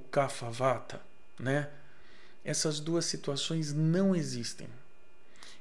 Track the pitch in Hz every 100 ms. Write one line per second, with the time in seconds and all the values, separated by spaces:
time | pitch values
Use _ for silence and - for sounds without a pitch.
0 | - 143 135 - 117 117 131 120 - -
1 | - - - - 123 143 143 - - -
2 | - - - - - 151 160 147 151 170
3 | 165 160 - 139 - 165 151 147 160 175
4 | 196 180 139 123 113 - - - - -
5 | - - - - - -